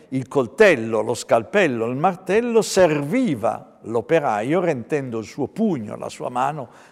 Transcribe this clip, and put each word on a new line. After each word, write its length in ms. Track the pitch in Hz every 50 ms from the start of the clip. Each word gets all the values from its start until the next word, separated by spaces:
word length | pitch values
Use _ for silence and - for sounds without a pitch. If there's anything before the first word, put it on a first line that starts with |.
| - -
il 180 | 135 131 127
coltello, 760 | - - 143 123 107 - - 220 196 160 117 110 113 113 107 104
lo 120 | 117 120
scalpello, 720 | - - - 127 117 110 - - 208 196 147 120 113 113
il 100 | 117 127
martello 680 | 135 160 190 180 - - - 190 220 240 240 226 226 190
serviva 1160 | - - 196 185 156 151 147 143 143 202 262 262 220 247 208 107 110 110 110 - - - _ -
l'operaio 760 | 101 113 117 107 - 160 160 147 127 107 104 110 131 156 190
rendendo 580 | 180 165 143 120 110 - 156 143 135 127 117 113
il 60 | 107
suo 220 | - - - 131 -
pugno, 480 | - - 226 214 170 127 104 107 120
la 120 | 117 - -
sua 220 | - - 151 -
mano 380 | 123 123 131 139 156 151 123 - - - - -